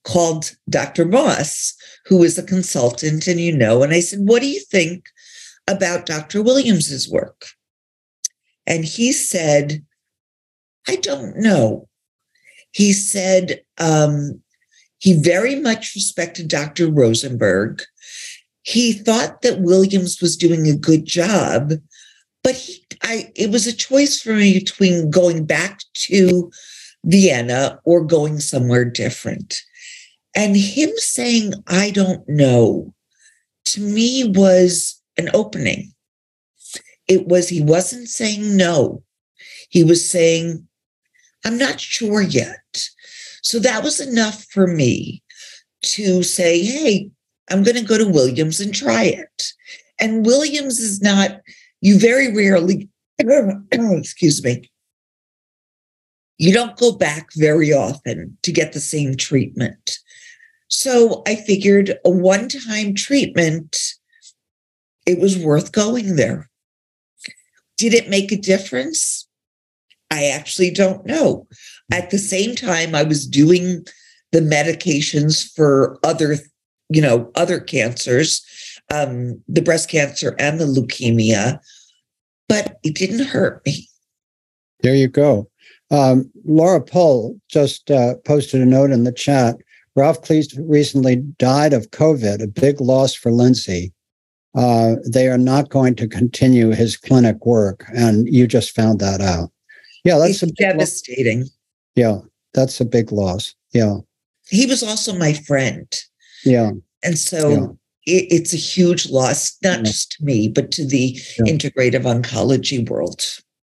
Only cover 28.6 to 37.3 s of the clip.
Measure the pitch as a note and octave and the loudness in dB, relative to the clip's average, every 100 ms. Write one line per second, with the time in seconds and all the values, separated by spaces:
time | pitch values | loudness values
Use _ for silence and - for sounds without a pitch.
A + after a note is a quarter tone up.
28.6 | B2 B2 A#2+ A#2+ G#2+ - A2 F#2+ G2 - | 0 2 0 -4 -6 -6 -10 -10 -10 -14
29.6 | - - - - - _ _ - G#3 G3+ | -14 -20 -20 -20 -20 _ _ -4 0 2
30.6 | G3+ - D#4+ A4+ - - A#3+ A#3 G#3 - | 0 0 -2 -2 -6 -4 -2 -2 -2 -8
31.6 | - F3+ G#3 G3 F#3 - - D3 C3+ A#2+ | -4 -2 0 0 -2 -2 -2 2 4 4
32.6 | A2 - - - _ _ _ _ _ _ | 4 0 -8 -18 _ _ _ _ _ _
33.6 | - G3+ G#3 G#3 A#3 C4 A#3+ F#3+ G3 F#3 | -8 -6 -4 0 0 0 0 4 6 6
34.6 | F3+ E3+ - - _ - F3 G#3 G#3+ - | 4 2 -6 -10 _ -16 -2 -2 -2 -6
35.6 | A2+ - - _ _ _ _ _ _ _ | -4 -6 -8 _ _ _ _ _ _ _
36.6 | - - - _ - F#3 F#3 | -20 -20 -20 _ 0 0 2